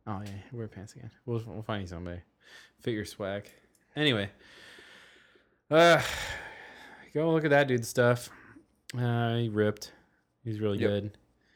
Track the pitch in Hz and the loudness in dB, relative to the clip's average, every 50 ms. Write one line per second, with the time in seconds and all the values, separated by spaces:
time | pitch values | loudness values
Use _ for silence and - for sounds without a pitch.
0 | - 110 104 95 104 101 98 98 98 - 131 117 113 104 - 98 92 104 - - | -10 -10 -8 -8 -8 -10 -12 -14 -16 -14 -12 -12 -12 -12 -12 -14 -16 -16 -18 -18
1 | 123 110 - _ - 120 120 113 110 113 80 107 107 - 110 101 95 85 90 85 | -18 -20 -20 _ -8 -6 -6 -6 -6 -8 -12 -12 -8 -6 -6 -6 -6 -8 -10 -10
2 | 87 87 87 87 - _ _ _ _ - - - - - _ _ - 127 113 107 | -10 -10 -10 -12 -14 _ _ _ _ -20 -20 -20 -20 -20 _ _ -6 -6 -4 -4
3 | 101 - - - 104 95 98 101 - - - _ _ _ _ _ _ _ - 147 | -6 -8 -10 -8 -8 -6 -6 -8 -10 -12 -20 _ _ _ _ _ _ _ -4 0
4 | 151 147 120 104 98 98 - _ - - - - - - - - - - - - | 2 2 2 2 0 -4 -8 _ -20 -20 -20 -20 -20 -20 -20 -20 -20 -20 -20 -20
5 | - - - _ _ _ _ _ _ _ _ _ _ - 151 160 170 175 165 143 | -20 -20 -20 _ _ _ _ _ _ _ _ _ _ 2 6 8 8 8 8 6
6 | 123 - - - - - - - - - - - - - - - - - - - | 4 0 -6 -8 -8 -8 -10 -10 -12 -14 -16 -18 -20 -20 -20 -20 -20 -20 -20 -20
7 | - - - 151 156 165 160 160 151 156 143 143 143 135 127 117 113 - - 131 | -14 -8 -4 0 2 2 2 2 4 4 6 6 6 4 2 0 0 0 2 4
8 | 120 120 123 120 - - - - - - - - - _ _ _ _ - - 123 | 4 4 4 2 -2 -12 -18 -20 -20 -20 -20 -20 -20 _ _ _ _ -10 -6 -4
9 | 123 120 117 117 117 117 117 120 117 113 104 104 104 107 104 - - - - - | -2 0 0 0 0 0 0 0 -2 -2 0 2 2 2 0 -4 -8 -16 -18 -20
10 | _ _ _ _ _ _ _ _ - 117 107 104 107 104 101 113 117 104 101 101 | _ _ _ _ _ _ _ _ -10 -8 -6 -4 -2 -2 0 0 0 0 0 0
11 | 98 104 - - _ _ _ _ _ _ _ | -2 -6 -10 -14 _ _ _ _ _ _ _